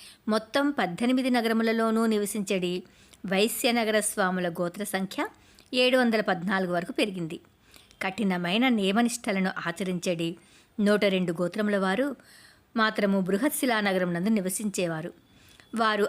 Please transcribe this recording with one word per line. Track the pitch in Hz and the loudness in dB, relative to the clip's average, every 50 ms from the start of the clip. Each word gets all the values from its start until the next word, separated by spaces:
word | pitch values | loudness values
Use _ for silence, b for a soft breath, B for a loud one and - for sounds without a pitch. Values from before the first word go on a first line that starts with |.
| B B B B B - | B B B B B 0
మొత్తం | 214 220 220 - - 277 285 294 | 0 0 0 0 0 0 0 0
పద్దెనిమిది | 285 269 202 180 175 - 240 240 254 262 247 262 | 0 0 -2 -2 -2 -2 0 0 2 2 2 2
నగరములలోనూ | 247 240 226 233 226 226 226 226 226 226 226 226 220 220 226 | 2 2 2 2 2 2 2 2 2 2 2 2 2 2 2
నివసించడి | 226 214 208 208 202 - 220 196 - 208 185 180 180 180 185 - B B B B B B B - | 2 2 0 0 -2 -4 -4 -4 -2 -2 -2 0 -2 -4 -4 -8 B B B B B B B -6
వైశ్య | 185 190 190 208 233 - - - 247 | -2 2 2 2 2 0 0 0 0
నగర | 233 240 226 214 214 214 | 2 2 2 2 2 2
స్వాముల | 208 - - 214 196 180 185 185 180 175 | 0 0 0 0 0 0 0 0 -2 -2
గోత్ర | 170 - 175 170 170 190 202 | -2 -2 -4 -4 -4 -6 -6
సంఖ్య | - - 190 190 190 - - 330 440 b b b b b b b b - | -6 -4 -4 -4 -4 -4 -6 -6 -6 b b b b b b b b 0
ఏడు | 247 254 254 254 254 | 2 2 4 4 4
వందల | 247 233 220 220 | 4 4 2 2
పద్నాలుగు | 208 214 190 175 170 196 196 190 190 175 175 | 2 0 -2 -2 0 0 0 0 0 0 0
వరకు | 175 180 - | -2 -2 -2
పెరిగింది. | 262 - 262 214 190 185 170 156 165 - - _ _ B B B B B B B B - | -2 -2 -2 -2 -2 -4 -6 -8 -8 -12 -16 _ _ B B B B B B B B -8
కఠినమైన | - 190 190 - 220 190 185 180 175 170 185 226 254 262 | -6 -6 -4 -2 0 0 0 0 0 0 0 2 2 2
నియమనిష్టలను | 240 214 196 190 196 226 240 233 - - - 226 196 190 185 190 - - - 170 | 2 2 2 2 2 2 2 0 0 -2 -4 -2 0 0 0 0 -2 -2 -4 -6
ఆచరించడి | 170 - 202 185 185 175 - 190 175 165 170 165 170 b b b b b b b b - | -4 -4 -4 -4 -4 -2 -2 -2 -2 -2 -2 -4 -6 b b b b b b b b 0
నూట | 208 202 208 202 208 | 2 4 4 4 4
రెండు | 202 190 185 185 175 | 2 2 2 0 0
గోత్రముల | 170 175 180 175 - 214 208 208 208 196 | 0 -2 -2 -2 -2 -2 -2 0 0 0
వారు | 196 190 190 226 269 285 247 B B B B B B B B B B B - 233 | 0 0 0 0 0 -2 -4 B B B B B B B B B B B -2 0
మాత్రము | 220 220 214 214 202 202 196 196 | 0 0 0 0 0 2 2 2
బృహత్శిలా | 185 180 190 196 247 302 - - - 254 226 214 | 2 0 0 0 0 0 0 0 0 0 0 0
నగరం | 202 202 190 185 180 175 175 | 0 0 0 0 0 0 0
నందు | 170 180 220 | 0 0 2
నివసించేవారు. | 226 208 180 185 185 - 214 214 190 - 180 170 165 160 160 - - - B B B B B B B B B B - | 2 2 0 -2 -4 -4 -4 -4 -4 -2 -2 -2 -4 -6 -8 -10 -12 -16 B B B B B B B B B B -4
వారు | 220 226 220 214 202 202 | 0 0 2 2 2 0